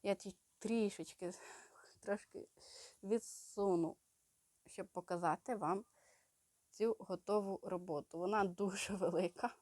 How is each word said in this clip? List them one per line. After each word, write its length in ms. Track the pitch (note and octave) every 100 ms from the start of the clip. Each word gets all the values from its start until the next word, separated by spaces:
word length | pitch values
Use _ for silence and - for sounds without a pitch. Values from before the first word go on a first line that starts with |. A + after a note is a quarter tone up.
Я 120 | G3+
ті-, 220 | G3 G3 - _ _
трішечки, 720 | G#3 A#3 G#3 - D#3+ - F3 F#3 - - - - - _
трошки 480 | - G3+ - - - _ - - - -
відсуну, 920 | G3 A3 - - - - G3+ F3 D#3+ - _ _ _ _ _ _ -
щоб 200 | - F#3+
показати 680 | F#3 F3 F3 E3+ D#3+ -
вам 300 | A3 D#3+ G3 - _ _ _ _ _ _ _ _
цю 260 | - A3 A3
готову 640 | F#3+ F3+ - G#3 G3 F#3+
роботу. 560 | - F3+ F3+ C#3+ - E3
Вона 260 | F#3 G#3+
дуже 500 | G3 F3+ G3+ G3 -
велика. 560 | G3 F3 E3 F#3 - A#3+ -